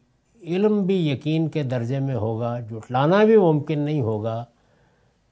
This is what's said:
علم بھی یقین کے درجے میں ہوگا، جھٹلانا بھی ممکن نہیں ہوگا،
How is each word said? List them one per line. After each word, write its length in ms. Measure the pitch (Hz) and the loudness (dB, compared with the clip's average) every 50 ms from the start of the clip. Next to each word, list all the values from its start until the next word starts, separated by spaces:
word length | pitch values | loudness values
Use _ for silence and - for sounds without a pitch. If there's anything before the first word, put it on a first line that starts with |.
| _ _ _ _ _ _ _ _ 175 | _ _ _ _ _ _ _ _ -8
علم 400 | 160 170 190 208 214 214 208 190 | -6 -2 0 2 2 2 2 0
بھی 240 | 180 196 185 165 147 | 0 0 0 0 0
یقین 380 | 135 - - 151 156 160 165 143 | -2 -2 -2 -2 0 0 0 -2
کے 160 | - 160 143 | -2 -4 -4
درجے 360 | 123 127 123 117 117 139 139 | -2 -4 -4 -4 -4 -4 -2
میں 160 | 135 135 131 | -2 -2 -4
ہوگا، 440 | 113 107 113 113 110 120 117 120 123 | -4 -4 -4 -4 -4 -4 -6 -6 -6
جھٹلانا 640 | 117 107 117 110 - - 123 131 139 156 185 208 214 | -8 -10 -14 -14 -8 -4 0 0 2 4 4 6 6
بھی 140 | 220 226 214 | 6 6 6
ممکن 420 | 190 165 151 143 139 - 156 147 | 6 6 4 2 0 -2 -4 -4
نہیں 220 | 147 147 151 151 | -2 -2 -2 -2
ہوگا، 440 | 117 110 110 107 107 113 113 117 123 - _ _ _ _ _ _ _ _ _ _ _ _ _ _ _ _ | -2 -2 -2 -4 -4 -6 -6 -6 -10 -12 _ _ _ _ _ _ _ _ _ _ _ _ _ _ _ _